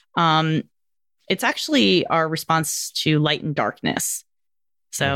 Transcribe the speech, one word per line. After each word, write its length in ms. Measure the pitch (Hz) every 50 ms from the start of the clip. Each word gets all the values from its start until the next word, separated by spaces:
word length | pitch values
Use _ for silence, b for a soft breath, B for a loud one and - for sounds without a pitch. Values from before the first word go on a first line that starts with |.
| B B -
Um, 480 | 175 170 160 156 156 156 160 156 - - _ _ _ _ _ _ _ _ _ _ _ _ -
it's 140 | - - 254
actually 600 | 247 294 - - - 302 262 208 190 185 170 -
our 200 | - - 165 160
response 640 | 156 160 - - - 160 160 156 - - - - - - - -
to 160 | 170 156 147
light 240 | 151 147 151 - -
and 120 | 156 143
darkness. 680 | - 110 104 - - - - - - - - - - - _ _ _ _ _ _ _ _ _ _ _ _ _
So 140 | - - 139 139 139